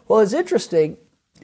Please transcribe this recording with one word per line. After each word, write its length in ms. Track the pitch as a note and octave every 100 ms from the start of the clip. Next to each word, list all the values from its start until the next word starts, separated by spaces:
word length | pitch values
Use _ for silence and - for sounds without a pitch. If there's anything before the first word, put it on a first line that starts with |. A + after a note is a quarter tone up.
| -
Well, 140 | G#3+
it's 140 | G3+
interesting. 640 | C#4+ F4+ F4+ - E3 D#3 - _ _ _ _